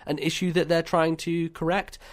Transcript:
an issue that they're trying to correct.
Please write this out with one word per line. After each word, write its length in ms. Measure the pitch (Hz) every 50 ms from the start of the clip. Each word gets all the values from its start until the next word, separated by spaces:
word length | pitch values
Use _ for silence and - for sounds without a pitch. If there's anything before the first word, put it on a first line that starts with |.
| -
an 140 | - 147 147
issue 340 | 156 165 - - 185 180
that 160 | 160 180 160 156
they're 140 | 170 165
trying 340 | 165 - - 165 160 165 160 160
to 300 | - 175 170 170 165 165
correct. 480 | - - 160 165 180 202 185 - - - - -